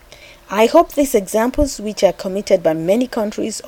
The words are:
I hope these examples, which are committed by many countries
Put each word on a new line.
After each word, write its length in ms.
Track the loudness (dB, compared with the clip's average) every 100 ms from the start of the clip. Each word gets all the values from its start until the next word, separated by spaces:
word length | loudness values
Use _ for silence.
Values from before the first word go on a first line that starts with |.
| _ -20 -20 -20 -4
I 140 | 2
hope 300 | 4 4 4
these 200 | 0 0
examples, 640 | 0 0 -2 0 0 -2 -4
which 240 | -10 0
are 120 | 0
committed 480 | 0 -6 -6 0 2
by 100 | 2
many 340 | 0 0 0 0
countries 540 | -4 -6 -6 -8 -8